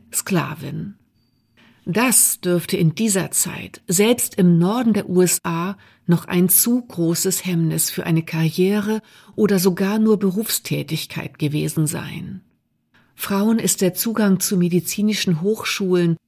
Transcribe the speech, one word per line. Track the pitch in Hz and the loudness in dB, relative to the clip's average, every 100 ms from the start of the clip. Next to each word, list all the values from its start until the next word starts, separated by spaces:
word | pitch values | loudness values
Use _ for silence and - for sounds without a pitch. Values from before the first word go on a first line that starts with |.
| _ | _
Sklavin. | - - 180 135 151 143 156 180 - _ _ _ _ _ _ _ _ - | -8 -2 -2 -2 -8 -10 -8 -10 -14 _ _ _ _ _ _ _ _ -4
Das | 185 254 190 - - | 0 2 2 2 0
dürfte | 180 175 - - | 0 0 0 2
in | 160 160 | 2 2
dieser | 226 190 - | 0 0 -2
Zeit, | - 170 151 - - - | -4 -4 -6 -14 -14 -2
selbst | 180 214 240 - - | 2 4 2 0 4
im | 180 170 | 6 6
Norden | 180 240 233 | 4 2 0
der | 202 - | 0 2
U | 180 | 2
S | 180 - | 2 0
A, | 180 165 180 196 - _ - | -4 -6 -6 -10 -18 _ 0
noch | 170 - | 0 2
ein | 175 180 | 0 2
zu | - 240 247 | 2 2 0
großes | 240 170 165 170 190 180 185 | -2 -2 -2 0 -2 -2 -2
Hemmnis | 170 160 160 - | 0 0 -2 -4
für | - - | -4 0
eine | 165 | 0
Karriere | 165 160 160 170 185 208 202 220 - - - - | 0 -2 0 2 0 0 -2 -4 -6 -20 -12 0
oder | 208 196 | 2 4
sogar | 190 175 196 220 | 2 2 0 2
nur | 220 208 | 2 4
Berufstätigkeit | 196 185 220 - - 147 147 156 - - - - | 2 -2 -4 -6 -4 -6 -4 -8 -6 -10 -12 -4
gewesen | 147 151 151 160 151 | -2 -2 -2 -2 -2
sein. | - - - - 190 - _ _ _ _ _ _ - | -4 -8 -10 -12 -14 -18 _ _ _ _ _ _ -12
Frauen | - 196 214 226 | -2 0 2 2
ist | 185 - | 0 2
der | 185 | 0
Zugang | 180 233 220 202 190 | 0 -4 0 2 2
zu | - 190 | 2 0
medizinischen | 175 175 170 - 214 196 196 156 | 2 0 -2 -2 0 0 0 0
Hochschulen | 196 220 - - 190 180 170 165 | 0 -2 -4 -4 0 2 2 0